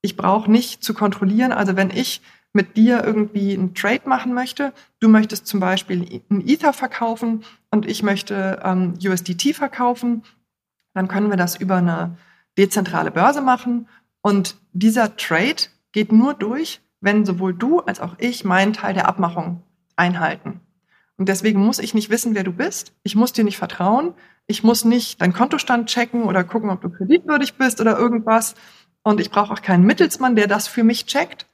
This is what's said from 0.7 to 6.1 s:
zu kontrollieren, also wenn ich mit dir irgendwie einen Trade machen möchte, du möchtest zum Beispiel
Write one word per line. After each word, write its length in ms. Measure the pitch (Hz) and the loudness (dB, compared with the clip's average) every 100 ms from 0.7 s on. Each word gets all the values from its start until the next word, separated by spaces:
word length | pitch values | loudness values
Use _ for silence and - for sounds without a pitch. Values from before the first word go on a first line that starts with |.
| - | -8
zu 100 | - | -8
kontrollieren, 560 | 214 208 190 190 214 254 | -2 -2 0 0 2 0
also 240 | - 196 | 0 0
wenn 160 | 185 190 | 0 0
ich 300 | 190 262 - _ _ _ | -2 -6 -8 _ _ _
mit 240 | 208 190 | -2 0
dir 280 | 214 226 240 | 4 4 4
irgendwie 500 | 220 214 214 208 202 | 0 0 -2 -2 -2
einen 220 | 196 185 | -2 -4
Trade 260 | - 202 262 | -2 -2 -2
machen 280 | 269 262 254 | 0 -2 0
möchte, 400 | 247 254 - 285 - _ _ | -4 -6 -6 -8 -8 _ _
du 80 | 220 | 6
möchtest 380 | 220 214 208 | 6 4 -6
zum 140 | - 202 | -6 -2
Beispiel 640 | 185 190 - 180 175 | 0 0 -2 -6 -6